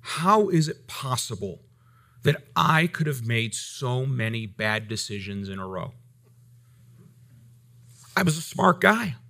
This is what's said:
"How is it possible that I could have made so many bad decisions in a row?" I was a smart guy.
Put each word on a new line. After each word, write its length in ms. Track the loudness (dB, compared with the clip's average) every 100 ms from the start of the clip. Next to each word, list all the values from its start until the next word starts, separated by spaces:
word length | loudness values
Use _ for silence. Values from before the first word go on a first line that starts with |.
"How 480 | -8 -2 4 6 6
is 180 | 4 2
it 200 | -4 -12
possible 760 | -10 -4 -4 -4 -8 -8 -10 _ _ _ _ _ -2
that 260 | 0 0 -2 0
I 320 | 4 4 2
could 200 | 0 -2
have 180 | -2 0
made 300 | 0 0 -6
so 500 | -12 -6 -2 -2 -2
many 400 | -2 -2 -2 -8
bad 440 | -4 -2 -2 -4
decisions 580 | -8 -6 -8 -8 -8 -8
in 120 | -8
a 80 | -8
row?" 260 | -8 -8 -12 -20 _ _ _ _ -20 _ _ -20 -20 -20 -20 -20 -20 -20 -20 _ -20 -20 -20 -6 0
I 80 |
was 140 | 2 0
a 40 |
smart 380 | -4 2 4 6
guy. 360 | 4 4 -2 -8